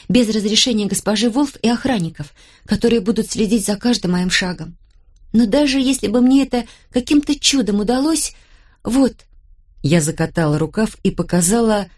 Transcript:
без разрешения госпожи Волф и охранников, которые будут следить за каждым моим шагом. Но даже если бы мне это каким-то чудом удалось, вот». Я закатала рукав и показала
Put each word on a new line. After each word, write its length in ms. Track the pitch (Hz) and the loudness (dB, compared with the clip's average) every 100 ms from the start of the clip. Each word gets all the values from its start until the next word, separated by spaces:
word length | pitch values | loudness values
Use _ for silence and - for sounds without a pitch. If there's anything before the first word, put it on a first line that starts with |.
| - | 0
без 200 | 214 220 | 2 2
разрешения 580 | 220 202 220 269 220 202 | 0 0 0 0 0 -2
госпожи 440 | 202 - 208 240 | -4 -2 0 0
Волф 260 | 226 285 - | 0 -2 -2
и 60 | 220 | -2
охранников, 640 | 240 269 226 165 - 147 _ - _ - | -2 -2 -2 -4 -8 -16 _ -20 _ -6
которые 340 | 208 233 233 | 0 2 2
будут 300 | 190 233 220 | 0 -2 -2
следить 340 | - 214 233 | -2 0 0
за 120 | 196 202 | -2 -2
каждым 360 | 240 240 180 | -2 0 0
моим 180 | 180 180 | -2 0
шагом. 460 | - 202 160 165 - _ _ _ _ - | -2 -4 -8 -12 -18 _ _ _ _ -2
Но 140 | 220 233 | 2 4
даже 320 | 277 294 269 | 2 2 2
если 300 | 262 262 202 | 0 -2 0
бы 120 | 233 | 2
мне 220 | 247 269 | 4 4
это 240 | 269 240 233 - _ | 2 -4 -6 -14 _
каким-то 480 | 247 247 294 294 294 | -4 2 2 2 -2
чудом 420 | - 277 202 202 | 0 0 0 0
удалось, 540 | 208 254 294 320 - - _ - _ _ | 0 0 0 -2 -4 -10 _ -20 _ _
вот». 440 | - 254 262 - _ - - - _ - | -2 2 2 -2 _ -20 -20 -20 _ -6
Я 160 | 139 170 | 0 0
закатала 580 | 151 160 160 - 156 147 | 0 -2 -4 -2 0 0
рукав 380 | 156 - 220 - | -2 -2 -4 -2
и 80 | 190 | -4
показала 800 | - 170 175 175 233 226 208 185 | -4 -2 0 2 2 2 0 -4